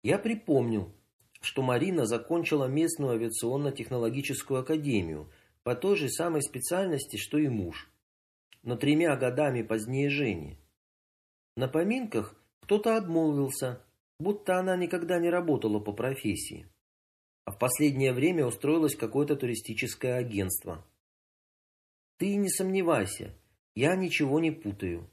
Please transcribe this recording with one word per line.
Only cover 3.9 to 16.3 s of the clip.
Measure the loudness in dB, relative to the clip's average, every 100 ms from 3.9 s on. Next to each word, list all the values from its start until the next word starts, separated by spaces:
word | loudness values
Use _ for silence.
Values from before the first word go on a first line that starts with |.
| -2 0 -2 -4 -6 -2 -4
академию | 0 -2 2 0 0 -6 -10 -20 _ _
по | -4 -2
той | 2 2
же | 0
самой | -2 0 0
специальности, | -2 -6 -2 -2 0 -2 -4 -10
что | -2 0
и | 2
муж, | 0 -4 -8 -16 _ _ _ _ _ _ -14
но | -6 0
тремя | 4 4 4 4
годами | 2 2 2 0
позднее | 0 -2 0 0 0
Жени. | 2 0 -2 -6 -14 _ _ _ _ _ _ _ _ _ -4
На | -2
поминках | 0 0 0 -2 -4 -4 -12 _ _
кто-то | 0 2 4 0
обмолвился, | 2 2 4 2 0 -2 -4 -6 _ _ _ _
будто | -2 -2 0 2
она | 2 0
никогда | 0 -2 0 2
не | 4
работала | 2 2 2 2 0
по | -2
профессии, | -4 -4 -2 -2